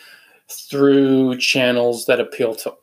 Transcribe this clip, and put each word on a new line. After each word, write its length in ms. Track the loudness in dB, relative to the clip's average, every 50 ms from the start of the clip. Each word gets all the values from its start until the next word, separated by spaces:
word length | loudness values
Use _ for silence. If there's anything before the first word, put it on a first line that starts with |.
| -20 -20 -20 -20 _ _ _ _ _ -20
through 880 | -20 -18 -14 -8 -2 2 4 4 4 4 4 4 2 2 2 0 -2
channels 680 | -4 -4 -2 -2 0 0 0 0 0 0 0 -2 -2 -2
that 140 | -2 0 0
appeal 340 | -2 -4 -6 -4 -4 -4 -4
to 180 | -6 -10 -12 -12 -10